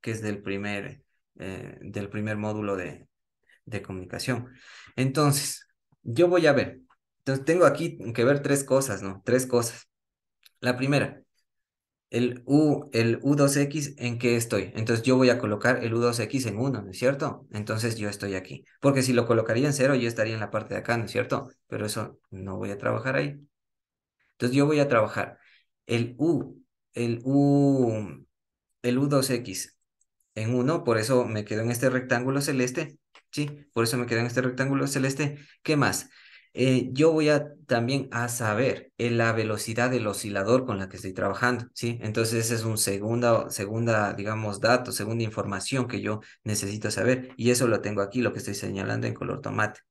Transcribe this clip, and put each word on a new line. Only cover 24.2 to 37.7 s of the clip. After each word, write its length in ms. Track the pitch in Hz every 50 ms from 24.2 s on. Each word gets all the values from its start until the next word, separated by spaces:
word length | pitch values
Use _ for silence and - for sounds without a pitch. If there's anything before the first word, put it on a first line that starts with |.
| _ _ _
Entonces, 240 | _ - 127 127
yo 80 | 139 143
voy 140 | 143 156 147
a 100 | 143 -
trabajar 480 | 123 113 107 104 - 107 101 - - _ _ _ _ _ _ _ _ _ _
el 280 | - 117 117 117 117 -
U, 460 | - 147 165 165 131 - - - - _ _ _ _ _ _ _
el 260 | 117 120 117 117 120 120
U, 1000 | 131 135 143 143 143 139 143 143 139 139 135 127 113 110 107 104 90 73 64 69 _ _ _ _ _ _ _ _ _ _ _ -
el 160 | 123 123 127
U 80 | 139
dos 220 | 143 143 139 135 135
X 480 | 131 117 - 98 95 - - - _ _ _ _ _ _ _ _ _ _ _ _ _
en 200 | 107 110 113 123
uno, 300 | 123 123 135 165 170 -
por 120 | 123 113
eso 300 | 110 104 - 135 127 123
me 180 | 104 110 107 104
quedo 160 | - 107 107
en 100 | 113 117
este 200 | 120 117 139 131
rectángulo 500 | 127 127 123 127 131 120 123 131 135 139
celeste, 560 | 139 156 143 127 123 123 127 170 156 147 - _ _ _ _ - _ _
¿sí? 360 | - - 147 143 147 - - _ _
Por 100 | 113 113
eso 140 | 110 117 123
me 80 | 120
quedo 140 | 113 117 113
en 60 | 117
este 140 | 120 113 127
rectángulo 460 | 127 127 123 123 131 135 139 139 139
celeste. 520 | 135 - 139 131 139 139 - 151 139 147 - - _ - _ _
¿Qué 140 | - 156
más? 320 | 143 131 104 - - - - _ - - - - - _ _ _
Eh, 340 | - 123 131 131 127 - - 127
yo 200 | 131 151 165 160
voy 160 | 156 151 151
a 240 | 151 147 151 - - - -
también 420 | -